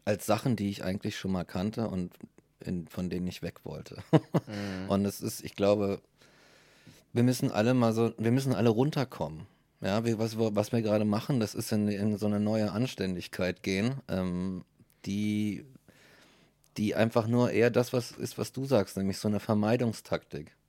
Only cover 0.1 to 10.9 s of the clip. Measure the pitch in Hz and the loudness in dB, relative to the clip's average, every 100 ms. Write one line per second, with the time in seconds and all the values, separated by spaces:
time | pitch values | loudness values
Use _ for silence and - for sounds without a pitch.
0.1 | 101 - 107 135 104 101 98 92 98 - | -4 0 0 2 0 -2 -2 -4 -4 -4
1.1 | - 95 92 85 92 104 117 107 95 90 | -6 -2 -2 -2 -4 -4 -2 -4 -2 -6
2.1 | - - _ _ _ - 90 80 - 90 | -8 -20 _ _ _ -6 -6 -6 -6 -4
3.1 | 87 90 - 87 - - 73 - - - | -4 -6 -6 -10 -10 -12 -12 -14 -16 2
4.1 | 147 - 165 - 104 101 92 95 98 101 | 2 4 -4 -4 -8 -6 -6 0 2 2
5.1 | - 110 - - - 101 104 101 98 _ | -2 -6 -8 -12 0 4 4 2 -2 _
6.1 | _ - _ - - _ _ - - _ | _ -20 _ -20 -20 _ _ -20 -20 _
7.1 | 120 123 127 135 - 113 127 117 113 117 | 2 2 4 0 2 4 4 4 4 0
8.1 | - 113 127 135 98 117 110 143 151 123 | 2 2 2 2 4 4 4 2 0 -4
9.1 | - 78 78 98 _ _ _ 98 104 117 | -4 -8 -8 -16 _ _ _ 0 0 2
10.1 | 110 113 110 113 104 104 117 107 | 0 0 0 0 2 0 0 2